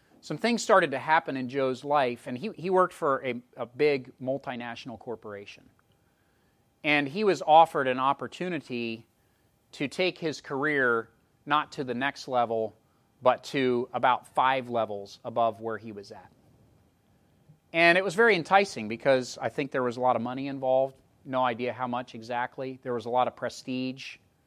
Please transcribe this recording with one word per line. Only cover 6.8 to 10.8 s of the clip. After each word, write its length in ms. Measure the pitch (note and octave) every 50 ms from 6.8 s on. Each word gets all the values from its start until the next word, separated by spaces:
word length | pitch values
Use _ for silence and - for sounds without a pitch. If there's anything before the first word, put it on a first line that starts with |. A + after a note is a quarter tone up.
| -
And 240 | D3 D3 D3 C#3+
he 160 | C3+ D3 G#3 G#3+
was 180 | G3 E3 C#3 -
offered 420 | D#3 D#3 D#3+ D#3+ D#3+ - D3+ C3+
an 120 | C3 B2 C3
opportunity 1080 | C3 C#3 C#3 - C3 A#2 - - F3 F#3 F3 C#3+ - - B2+ A#2+ A#2 A2+ A2+ A#2 - _ _ _ _ _ _ _ _ _ _ _ _ _ -
to 140 | - D3
take 320 | C3 - - F#3 F3+ E3 -
his 200 | E3 D#3 C3+ -
career 720 | - - C#3+ C3+ C#3+ D3+ D3 C#3